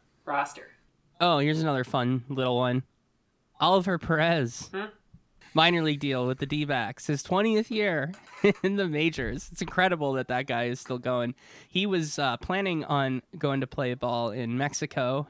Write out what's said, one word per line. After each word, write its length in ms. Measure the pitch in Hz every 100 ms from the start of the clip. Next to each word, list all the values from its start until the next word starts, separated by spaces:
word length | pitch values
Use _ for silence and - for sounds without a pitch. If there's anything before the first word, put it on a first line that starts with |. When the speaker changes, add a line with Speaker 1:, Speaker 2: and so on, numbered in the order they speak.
| _ _ -
Speaker 1:
roster. 420 | 143 143 - - - _ _ _ -
Speaker 2:
Oh, 140 | 175 156
here's 240 | 147 156
another 220 | 160 135
fun 400 | 127 139 123 127 117
little 280 | 131 127 123
one. 240 | 127 127 - _ _ _ _ _ _ -
Oliver 400 | 160 190 180 175
Perez. 680 | - 160 165 170 120 - -
Speaker 1:
Hmm? 120 | 190 214 - _ - _ _ -
Speaker 2:
Minor 300 | 156 165 175
league 160 | 156 147
deal 260 | 143 131 123
with 140 | 131
the 60 | 139
D-backs. 600 | 151 147 135 107 - -
His 140 | 143
twentieth 480 | - 185 220 214 220
year 440 | 220 208 262 135 185 - -
<laughs> 220 | 202 185
in 120 | 190 202
the 100 | 185
majors. 640 | 151 160 156 117 123 -
It's 100 | -
incredible 520 | 160 - 185 175 143
that 160 | 135 123
that 180 | 127 135
guy 160 | 120 120
is 140 | 131
still 180 | - 127
going. 380 | 127 123 120 - - - -
He 180 | 185 202
was, 320 | 185 151 -
uh, 200 | 139 -
planning 460 | - 190 196 165 -
on 360 | 147 131 131 - 170
going 240 | 147 139
to 60 | 131
play 260 | - 131
ball 380 | 123 123 120 117
in 260 | 113 117 123
Mexico 720 | 143 - 156 - 127 135 147